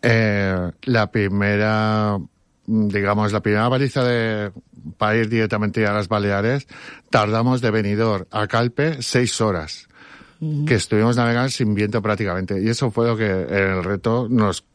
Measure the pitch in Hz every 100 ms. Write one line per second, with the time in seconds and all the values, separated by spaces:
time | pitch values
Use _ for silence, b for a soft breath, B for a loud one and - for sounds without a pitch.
0 | 117 113 110 101 98 92 87 - - 120
1 | 104 113 98 101 101 104 107 110 110 107
2 | 107 101 - _ _ _ - 110 104 101
3 | 98 104 107 104 107 104 117 131 139 139
4 | 123 120 113 107 104 - - - 80 -
5 | 107 110 110 117 110 107 107 117 107 104
6 | 98 107 101 98 107 139 - B B B
7 | _ 123 104 110 120 127 120 110 101 104
8 | 113 101 - 107 104 117 120 117 151 147
9 | 117 127 123 - 110 90 78 - - B
10 | B B B B 156 151 151 117 - 107
11 | 110 120 117 117 131 - 110 104 104 107
12 | 104 104 101 90 95 98 107 120 131 107
13 | 117 110 107 95 69 98 95 95 90 101
14 | 113 117 117 120 104 87 _